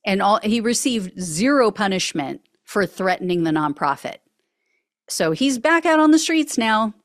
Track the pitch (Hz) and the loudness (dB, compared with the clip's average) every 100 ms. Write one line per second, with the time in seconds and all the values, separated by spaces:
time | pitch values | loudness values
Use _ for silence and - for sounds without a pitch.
0 | 214 196 196 214 214 233 226 233 269 233 | -2 0 2 0 0 0 0 -2 -2 -2
1 | 180 190 180 156 254 285 226 196 202 190 | -6 -8 -8 -2 0 2 2 0 -2 -2
2 | - 156 135 135 _ _ - 208 180 - | -4 -6 -8 -12 _ _ -6 -4 -2 -2
3 | 185 180 180 175 160 156 151 143 147 139 | -2 -2 -2 0 0 0 -2 -2 -4 -4
4 | 127 - _ _ _ _ _ _ _ _ | -8 -14 _ _ _ _ _ _ _ _
5 | _ - 165 160 262 254 302 330 330 320 | _ -2 -2 0 0 0 2 2 4 4
6 | 311 311 320 320 294 - 220 220 220 - | 6 4 4 0 0 -2 0 0 -2 -6